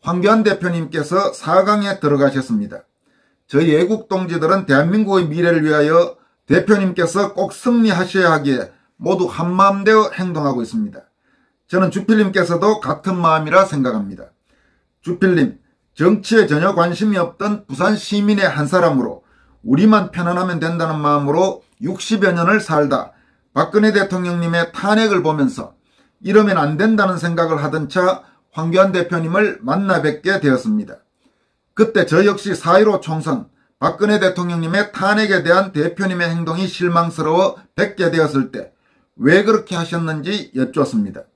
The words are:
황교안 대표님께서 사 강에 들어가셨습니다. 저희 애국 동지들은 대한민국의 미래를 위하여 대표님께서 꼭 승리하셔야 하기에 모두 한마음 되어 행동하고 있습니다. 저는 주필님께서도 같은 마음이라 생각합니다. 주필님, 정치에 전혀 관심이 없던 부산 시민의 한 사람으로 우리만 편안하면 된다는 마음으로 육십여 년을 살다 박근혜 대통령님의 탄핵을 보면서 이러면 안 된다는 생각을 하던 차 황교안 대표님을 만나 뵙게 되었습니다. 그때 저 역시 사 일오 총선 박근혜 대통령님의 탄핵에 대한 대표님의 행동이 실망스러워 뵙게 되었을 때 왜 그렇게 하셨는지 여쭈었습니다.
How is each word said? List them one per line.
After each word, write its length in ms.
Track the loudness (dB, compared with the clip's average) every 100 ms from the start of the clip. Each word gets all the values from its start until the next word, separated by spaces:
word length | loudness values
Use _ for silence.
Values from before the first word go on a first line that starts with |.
황교안 400 | -4 0 2 4
대표님께서 880 | 2 0 -2 -4 -4 -6 -2 -2 -2
사 320 | -6 0 2
강에 340 | 4 0 -2 -2
들어가셨습니다. 840 | 0 2 2 0 -4 -4 -6 -12 _ _ _ _ _ _ _
저희 260 | 0 4
애국 340 | 2 2 -2 -4
동지들은 580 | -6 -4 -2 0 0 2
대한민국의 640 | 2 4 2 2 0 0
미래를 360 | 0 2 2
위하여 520 | 2 2 4 4 2 -4 _ _ _
대표님께서 880 | 0 4 2 2 -2 -2 0 -2
꼭 200 | -2 -6
승리하셔야 800 | -4 0 2 2 2 0 2 2
하기에 400 | 2 0 -2 -4 _ _ _
모두 300 | -4 -2 -2
한마음 580 | -4 -4 2 2 2
되어 260 | 2 4 2
행동하고 480 | -2 -6 -4 -4 -4
있습니다. 380 | -4 -6 -6 -10 _ _ _ _ _ _ _
저는 220 | 0 0
주필님께서도 920 | -2 2 2 2 0 0 0 0 0
같은 360 | -4 -6 -4 0
마음이라 480 | 2 2 2 2 2
생각합니다. 680 | 0 -2 -2 -6 -12 -20 _ _ _ _ _ _ _
주필님, 560 | -10 0 2 2 0 -4 _ _ _
정치에 520 | 0 2 2 2 2 4
전혀 280 | 2 0
관심이 420 | 2 0 0 -2 0
없던 500 | -2 -4 -4 -4 -6
부산 300 | -2 0 0
시민의 500 | -2 0 2 2 0
한 200 | 0 0
사람으로 580 | 2 2 2 -2 -6 _ _ _ _
우리만 480 | -2 4 4 4 0
편안하면 500 | -6 -4 -2 -4 -4
된다는 380 | -4 -4 -4 -2
마음으로 640 | 0 0 0 2 0 -2 _ _
육십여 520 | -8 -8 -4 0 2
년을 280 | 2 2 0
살다 520 | 0 0 0 -2 -6 _ _ _ _
박근혜 400 | -4 0 2 2
대통령님의 800 | 2 0 -2 -4 -4 -2 -2 -2
탄핵을 500 | -4 -2 2 2 2
보면서 520 | 0 0 -2 -4 -14 _ _ _ _ _
이러면 380 | 2 4 4 2
안 180 | 0 0
된다는 400 | 2 2 0 0
생각을 460 | -4 -2 -2 -2
하던 240 | -2 -4 -4
차 340 | 0 0 -2 -8 _ _
황교안 400 | -8 -2 2 2
대표님을 680 | 2 -2 -4 -2 0 0 -2
만나 400 | -4 -2 0 0
뵙게 380 | 0 -2 -4 -2
되었습니다. 560 | 0 0 0 -4 -4 -14 _ _ _ _ _ _ _
그때 320 | 0 2 2 2
저 180 | 2
역시 300 | 2 0 -6
사 240 | -6 2 4
일오 220 | 4 2
총선 480 | -4 -6 -4 -6 -8 _ _ _
박근혜 400 | -4 -2 0 2
대통령님의 760 | 0 -2 -6 -4 -4 -2 -4
탄핵에 500 | -4 -2 0 0 0
대한 300 | 2 0 0
대표님의 580 | -2 -4 -2 -4 -2 -4
행동이 360 | -2 -4 -4 -6
실망스러워 880 | -4 -2 0 -2 -2 -2 2 0 -2 _
뵙게 360 | -4 -4 0 -2
되었을 420 | 2 0 0 -4
때 240 | -8 -14 _ _ _ _ _
왜 280 | 4 4
그렇게 300 | 4 0 -2
하셨는지 800 | -8 -6 -4 -4 -6 -6 -6 -6
여쭈었습니다. 680 | -6 -4 -2 -2 -2 -4 -8 -18